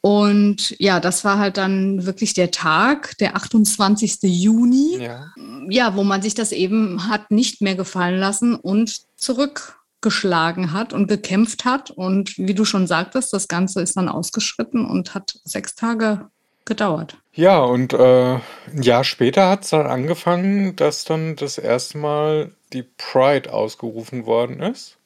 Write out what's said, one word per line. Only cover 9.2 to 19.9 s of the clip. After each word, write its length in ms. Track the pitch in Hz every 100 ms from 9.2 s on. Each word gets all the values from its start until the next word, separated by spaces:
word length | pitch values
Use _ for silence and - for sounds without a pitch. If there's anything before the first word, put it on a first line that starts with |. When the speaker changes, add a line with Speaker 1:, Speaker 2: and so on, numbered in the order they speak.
| - 247 285 294 - - _ _ 220 208 196 170 165 170 180
Speaker 1:
hat 200 | 175 233
und 160 | - 202
gekämpft 560 | 208 - 185 226 -
hat. 260 | 254 269 269
Und 480 | - 185 190 196 -
wie 160 | 190
du 100 | 202
schon 220 | 214 196 185
sagtest, 460 | 165 180 262 247
das 160 | 202 -
Ganze 320 | 170 185 190
ist 160 | 170 -
dann 120 | 180
ausgeschritten 760 | - 170 - - - 233 240 214
und 280 | - 180 196
hat 240 | 196 -
sechs 320 | - - 190
Tage 540 | - 226 226 220 208 208 _ _ _
gedauert. 520 | - 220 202 160 165 - _
Speaker 2:
Ja, 260 | - 175 185
und, 320 | 127 123 127
äh, 420 | 123 127 127 127 127
ein 460 | - - - 151
Jahr 220 | 123 120
später 440 | 131 - 123 - 190
hat's 220 | 196 -
dann 160 | 160
angefangen, 880 | 139